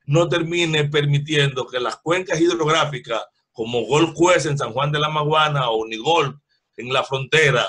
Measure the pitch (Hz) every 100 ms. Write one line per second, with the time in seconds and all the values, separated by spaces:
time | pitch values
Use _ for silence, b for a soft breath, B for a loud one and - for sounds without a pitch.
0 | - 156 170 175 165 175 165 156 147 147
1 | 143 143 147 147 139 131 117 123 120 -
2 | 156 180 185 160 170 170 151 160 147 131
3 | 120 110 - _ _ - 113 120 107 147
4 | 160 147 175 175 151 143 120 117 147 147
5 | 151 156 147 156 151 143 123 113 113 110
6 | 127 165 143 147 _ _ _ - 123 131
7 | - 135 131 156 147 123